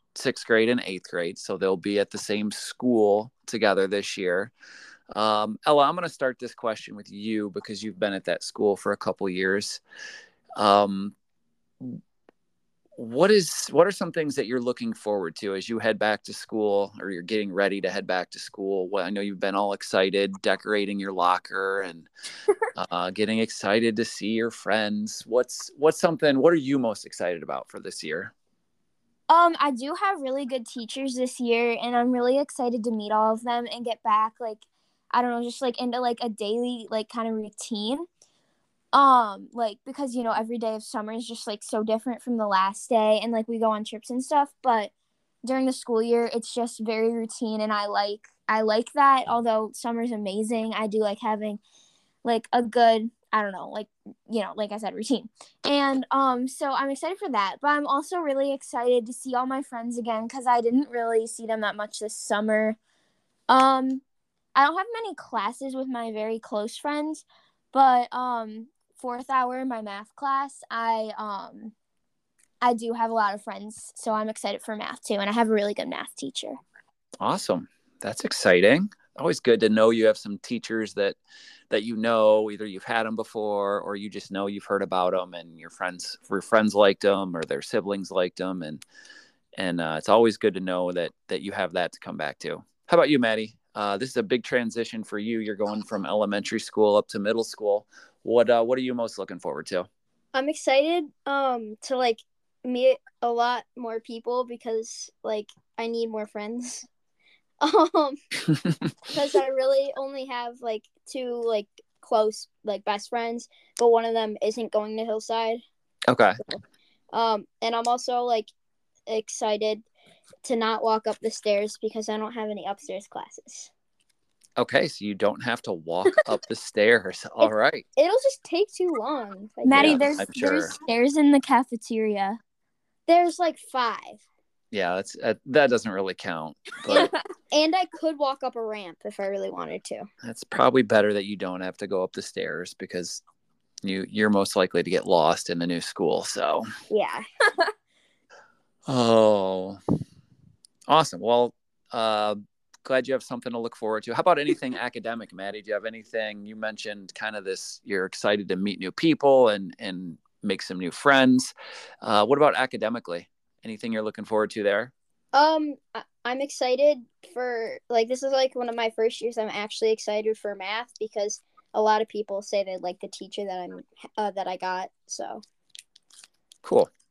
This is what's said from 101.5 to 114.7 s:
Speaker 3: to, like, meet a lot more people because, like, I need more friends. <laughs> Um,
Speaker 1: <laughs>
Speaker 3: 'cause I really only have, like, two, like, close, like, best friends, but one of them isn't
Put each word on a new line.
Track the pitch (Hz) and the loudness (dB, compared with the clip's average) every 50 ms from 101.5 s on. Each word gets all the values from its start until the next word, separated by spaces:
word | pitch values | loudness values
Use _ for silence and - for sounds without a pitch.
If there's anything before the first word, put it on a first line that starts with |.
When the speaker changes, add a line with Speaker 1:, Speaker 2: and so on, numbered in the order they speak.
| 254 240 226 214 214 - - | 0 -2 -6 -10 -14 -12 -8
Speaker 3:
to, | - 269 | -4 -2
like, | 254 254 240 226 - - _ _ _ _ _ _ _ - | 0 2 0 0 -2 -6 _ _ _ _ _ _ _ -6
meet | 254 247 247 254 262 254 - _ - _ - - | -6 -2 2 4 4 4 4 _ -20 _ -4 -2
a | 240 | -2
lot | 233 233 233 240 247 233 - _ - | 0 2 2 0 0 -2 -6 _ -16
more | 240 247 226 220 226 | -12 -10 -8 -8 -8
people | 220 - 233 226 226 233 247 254 254 | -8 -10 -12 -10 -6 -4 -4 -4 -4
because, | 240 240 233 - 240 220 220 226 233 - - - - _ _ - | -4 -8 -12 -8 -6 -4 -4 -6 -8 -12 -14 -16 -16 _ _ -6
like, | 220 220 214 208 _ - _ _ _ _ - | -6 -4 -4 -6 _ -16 _ _ _ _ -8
I | 233 | -6
need | 233 233 233 226 226 | -4 -4 -4 -4 -4
more | 220 220 214 | -4 -6 -8
friends. | 214 - 214 208 208 233 240 247 247 - - - _ | -8 -8 -10 -8 -8 -8 -8 -8 -10 -12 -14 -16 _
<laughs> | _ _ _ _ _ _ _ _ _ _ _ _ _ - | _ _ _ _ _ _ _ _ _ _ _ _ _ 0
Um, | - 311 311 427 311 339 - 330 302 277 269 285 _ - - | 0 4 6 6 6 6 6 2 2 2 0 -8 _ -10 -8
Speaker 1:
<laughs> | - - - 156 - - 180 160 - - - - _ - - - | -6 0 0 0 2 2 0 -2 0 -2 -6 -6 _ -14 -8 -2
Speaker 3:
'cause | 311 285 285 - | -2 0 2 2
I | - 269 | 2 2
really | 269 269 262 262 262 277 269 277 277 269 | 2 0 0 2 4 4 4 2 0 -2
only | - 269 269 277 277 262 | -6 -6 -8 -6 -8 -8
have, | 269 254 240 240 240 240 247 | -8 -6 -6 -6 -8 -10 -8
like, | 247 233 220 214 _ _ _ _ _ | -6 -6 -6 -6 _ _ _ _ _
two, | - - 269 254 247 240 240 233 | -10 -8 -6 -6 -4 -4 -2 0
like, | 226 226 208 202 _ _ _ - _ _ _ | 0 0 0 -2 _ _ _ -20 _ _ _
close, | - - 254 220 214 214 220 - - - _ _ - | -6 0 2 4 4 4 0 -4 -12 -18 _ _ -8
like, | 214 202 196 - | -6 -6 -4 -2
best | - 208 208 208 - | -2 -4 -4 -4 -6
friends, | - 233 233 233 233 240 - - _ _ _ _ - - | -6 -4 -4 -4 -6 -8 -10 -14 _ _ _ _ -2 4
but | 233 240 | 6 6
one | 233 226 226 | 6 6 4
of | 226 226 | 2 0
them | 226 220 214 214 - - | 0 0 -2 -2 -2 -2
isn't | 214 220 240 226 202 | -2 -2 -2 -4 -2